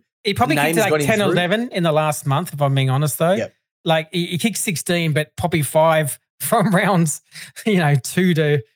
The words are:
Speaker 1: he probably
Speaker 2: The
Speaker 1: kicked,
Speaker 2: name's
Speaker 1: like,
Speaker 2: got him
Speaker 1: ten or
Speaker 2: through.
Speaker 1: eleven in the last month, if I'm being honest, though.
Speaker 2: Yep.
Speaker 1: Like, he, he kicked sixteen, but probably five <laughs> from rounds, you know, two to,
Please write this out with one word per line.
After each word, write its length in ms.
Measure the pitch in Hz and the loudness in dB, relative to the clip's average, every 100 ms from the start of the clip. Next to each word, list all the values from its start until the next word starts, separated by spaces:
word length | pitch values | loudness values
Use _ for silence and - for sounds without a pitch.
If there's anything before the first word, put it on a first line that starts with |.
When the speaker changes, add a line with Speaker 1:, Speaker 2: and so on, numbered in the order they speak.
| _ _ | _ _
Speaker 1:
he 100 | 208 | -4
probably 220 | 202 247 - | 0 0 2
Speaker 2:
The 60 | |
Speaker 1:
kicked, 140 | 151 170 | 2 2
Speaker 2:
name's 80 | 196 | 2
Speaker 1:
like, 40 | |
Speaker 2:
got 100 | 156 | 2
him 60 | 143 | 2
Speaker 1:
ten 140 | 214 | 0
or 40 | 196 | 2
Speaker 2:
through. 60 | |
Speaker 1:
eleven 360 | 180 175 220 247 | 0 0 -2 -2
in 120 | 190 | -2
the 80 | 170 | 0
last 340 | 151 156 147 143 | 2 0 -2 -2
month, 280 | 139 185 | -2 -2
if 80 | 143 | -2
I'm 120 | 139 | 0
being 160 | 135 131 | 2 0
honest, 280 | 131 151 - | 0 -2 0
though. 160 | 170 | 0
Speaker 2:
Yep. 200 | 214 202 _ _ _ 165 | 0 -4 _ _ _ -2
Speaker 1:
Like, 240 | 160 160 | -2 -2
he, 140 | 180 175 | -6 -4
he 100 | 180 | -2
kicked 200 | 226 - | -2 -2
sixteen, 560 | - 156 - 175 160 | -4 -4 -2 -2 0
but 220 | 151 151 - | -2 -4 -6
probably 260 | 175 165 | -2 -2
five 580 | 139 156 160 160 143 - _ | 0 2 4 2 0 -6 _
<laughs> 100 | - | -12
from 340 | - 226 202 | -2 0 2
rounds, 480 | 185 208 180 160 - _ - - - 220 | 2 2 2 0 -4 _ -20 -20 -6 0
you 120 | 185 | 2
know, 180 | 151 143 | 2 0
two 380 | - 175 180 | 0 0 2
to, 280 | 160 151 147 - | 2 2 0 -4